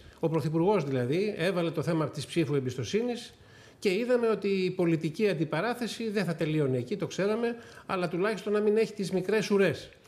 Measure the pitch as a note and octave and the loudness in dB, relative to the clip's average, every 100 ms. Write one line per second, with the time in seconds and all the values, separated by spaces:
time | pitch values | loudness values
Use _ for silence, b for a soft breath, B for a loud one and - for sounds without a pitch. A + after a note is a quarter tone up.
0 | B B E3 D#3+ D3+ D#3+ F3+ G#3 C#3+ C3 | B B 0 0 0 2 4 2 2 0
1 | B2 E3 G#3+ - F3 F3+ E3+ D#3 C#3 E3 | 0 0 0 0 0 0 -2 -2 -2 0
2 | D3 - - E3+ C#3 C#3+ B2+ - - G#3 | 0 -4 -4 -2 0 0 -2 -4 -2 -2
3 | B3 A#3 - - B B B B G#3 F#3 | -2 -4 -10 -20 B B B B 0 0
4 | B3 B3 A3+ G3+ G3+ G3 F#3 - E3+ D#3+ | 2 2 2 0 0 0 0 0 2 2
5 | D#3 D#3 G#3 D#3+ D3+ D#3 A3 A#3 A3+ - | 0 0 0 2 0 0 0 -2 -6 -6
6 | A3+ G#3 F3 D#3 D#3 D#3 C3+ B2+ A#2+ G#3 | -4 -2 -2 -2 0 2 2 0 -2 -4
7 | D#3 - G3+ A3 A#3 A#3 B B B F#3+ | -4 -2 0 0 -2 -4 B B B -2
8 | F3 E3+ G#3 G#3+ G#3+ G#3 G#3+ G#3+ A3 - | -2 0 0 -2 -2 0 2 2 2 -2
9 | E3+ F#3 F3+ G#3+ F3 G3 F#3 B2+ - - | -2 -2 0 0 4 4 4 0 -8 -20